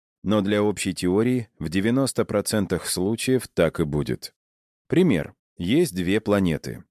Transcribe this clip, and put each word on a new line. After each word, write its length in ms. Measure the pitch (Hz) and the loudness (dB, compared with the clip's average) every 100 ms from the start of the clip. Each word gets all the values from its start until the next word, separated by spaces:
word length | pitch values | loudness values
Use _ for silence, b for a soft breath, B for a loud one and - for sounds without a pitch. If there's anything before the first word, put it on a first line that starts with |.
| _ _ | _ _
Но 160 | - 107 | -2 0
для 220 | 98 104 | 2 2
общей 320 | 104 92 98 | 2 0 -4
теории 560 | 85 90 98 120 127 117 - | -2 0 2 2 0 -4 -8
в 100 | 80 | -4
девяносто 560 | 92 107 127 131 - | 0 0 0 0 -2
процентах 640 | 101 104 - 110 92 85 - | -2 -2 0 0 0 -2 -2
случаев 600 | - 95 113 - 127 - | -2 -2 -2 0 0 0
так 320 | - 82 - | 0 0 0
и 40 | |
будет. 500 | 78 73 65 57 - _ _ _ _ _ - | -2 -2 -2 -6 -10 _ _ _ _ _ -2
Пример. 460 | 160 180 87 - - _ - | 2 4 2 -2 -12 _ -8
Есть 360 | 87 143 180 | 0 0 0
две 240 | 90 87 104 | -2 0 0
планеты — 680 | 104 101 92 76 - 57 - | 2 2 2 0 -6 -12 -16